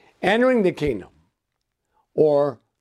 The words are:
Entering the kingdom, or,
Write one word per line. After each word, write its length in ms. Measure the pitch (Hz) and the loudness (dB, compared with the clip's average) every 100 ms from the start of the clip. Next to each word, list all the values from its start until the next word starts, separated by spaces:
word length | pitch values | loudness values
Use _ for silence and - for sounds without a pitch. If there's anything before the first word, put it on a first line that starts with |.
| _ - | _ -6
Entering 420 | 185 226 254 240 | -2 0 2 2
the 80 | 180 | 0
kingdom, 380 | - 147 101 82 _ _ _ _ _ _ _ _ _ _ | -2 -6 -6 -10 _ _ _ _ _ _ _ _ _ _
or, 480 | - 151 143 147 - _ _ | 0 2 2 0 -6 _ _